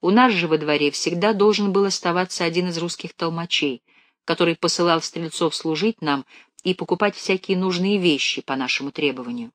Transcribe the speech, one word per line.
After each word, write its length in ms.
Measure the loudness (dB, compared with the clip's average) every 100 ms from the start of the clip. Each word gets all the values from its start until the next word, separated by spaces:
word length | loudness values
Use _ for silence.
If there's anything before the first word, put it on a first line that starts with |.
У 80 | 4
нас 240 | 6 6
же 140 | 4 2
во 100 | 0
дворе 320 | 2 2 2
всегда 440 | 0 -4 0 0
должен 380 | 4 4 4 2
был 140 | 2 2
оставаться 600 | 0 -2 0 -2 -2 -2
один 240 | 0 -2
из 100 | -4
русских 340 | -6 -8 -12
толмачей, 720 | -6 -6 -4 -4 -2 -2 -4 _ _ _ _
который 320 | -4 0 2 2
посылал 480 | -2 2 2 2
стрельцов 500 | 0 -8 -8 -2 -2
служить 480 | -2 -4 0 0 0
нам 240 | -2 -2 -4 -20 -20 _
и 100 | -4
покупать 420 | -4 -2 0 0 -2
всякие 420 | -4 -4 0 -2
нужные 420 | 0 0 0 2
вещи 420 | 2 2 -2 -4
по 140 | -6 -4
нашему 360 | -2 -4 -6
требованию. 600 | -4 -4 -4 -8 -8 -10